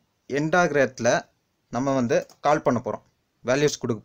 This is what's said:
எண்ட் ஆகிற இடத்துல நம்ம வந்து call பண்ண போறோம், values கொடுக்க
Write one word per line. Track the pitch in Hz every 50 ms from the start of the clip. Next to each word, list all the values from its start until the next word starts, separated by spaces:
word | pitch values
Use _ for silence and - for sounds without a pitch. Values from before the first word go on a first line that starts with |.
| _ _ _ _ _ -
எண்ட் | 123 143 151 160 180 180 175
ஆகிற | 170 - 147 131
இடத்துல | 117 - - 113 120 147 180 - - _ _ _ _ _ _ _ _ -
நம்ம | 117 135 139 135 135
வந்து | 120 117 147 180 - - - _ -
call | 147 151 156 - 147
பண்ண | 127 113 -
போறோம், | 107 101 - - _ _ _ _ _ _ _ - 113
values | 127 143 151 143 - - -
கொடுக்க | 120 117 104 -